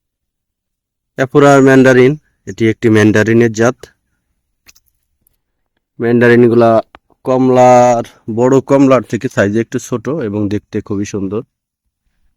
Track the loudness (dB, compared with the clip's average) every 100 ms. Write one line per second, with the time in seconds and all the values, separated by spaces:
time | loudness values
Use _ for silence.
0 | _ _ _ _ _ _ _ _ _ _
1 | _ -10 -2 2 4 4 4 4 4 4
2 | 2 -2 _ _ -20 -4 -4 -2 0 2
3 | 2 0 0 0 0 0 -4 -4 -20 _
4 | _ _ _ _ _ _ _ _ _ _
5 | _ _ _ _ _ _ _ _ _ -8
6 | -2 0 2 4 2 2 2 0 -4 _
7 | _ _ -6 -2 0 2 4 4 2 -2
8 | -6 _ -12 -4 0 0 0 0 2 0
9 | -2 -10 -8 -4 -2 -2 -6 -10 -10 -10
10 | -8 -10 -8 -6 -6 -8 -8 -12 -8 -10
11 | -8 -8 -8 -10 -12 _ _ _ _ _
12 | _ _ _